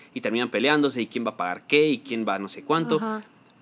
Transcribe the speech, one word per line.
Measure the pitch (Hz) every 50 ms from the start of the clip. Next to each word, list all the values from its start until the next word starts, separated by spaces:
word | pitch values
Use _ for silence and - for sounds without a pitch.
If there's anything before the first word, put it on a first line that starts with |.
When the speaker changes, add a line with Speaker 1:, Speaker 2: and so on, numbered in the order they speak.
| - - -
Speaker 1:
y | 127
terminan | - 110 110 120 123 123
peleándose, | - - 120 143 151 151 143 139 123 123
y | 110
quién | - - 120 117
va | 107
a | -
pagar | - 90 90 90 - -
qué, | - 147 147 156
y | 156 135 117
quién | - - 117 113 110
va | 104 98
no | 98 98 95
sé | - 95 95
cuánto. | - 156 165 165 - 156
Speaker 2:
Ajá. | 156 226 220 214 214 214 - _ - - _ _ _